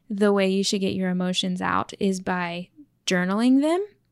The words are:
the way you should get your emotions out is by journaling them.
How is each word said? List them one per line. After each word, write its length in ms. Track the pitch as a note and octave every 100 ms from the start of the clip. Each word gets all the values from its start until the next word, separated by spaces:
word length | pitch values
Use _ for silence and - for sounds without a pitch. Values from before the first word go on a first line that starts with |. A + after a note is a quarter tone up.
| -
the 240 | G3+ G#3
way 160 | G3+ F#3+
you 160 | G3
should 160 | F#3+ G3+
get 140 | F#3+
your 160 | F#3+ F#3
emotions 500 | F3+ F3+ F#3 F#3 F3+
out 320 | F#3 F#2 - -
is 220 | G3+ F#3+
by 480 | F#3+ F3+ F3 F3 F3+ - D4 _ -
journaling 540 | F3+ F3+ G3+ B3 C4+
them. 240 | D4 F4+ G#4 _ _